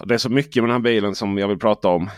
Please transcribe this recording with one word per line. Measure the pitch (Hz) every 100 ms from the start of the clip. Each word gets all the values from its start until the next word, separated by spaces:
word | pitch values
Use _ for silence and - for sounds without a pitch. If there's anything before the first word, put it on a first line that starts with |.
det | 98
är | 117
så | 117
mycket | 131 151 123
med | 117
den | 123
här | 117
bilen | 110 101
som | 98 101 98
jag | 101
vill | 95
prata | 110 104 95
om, | 87 98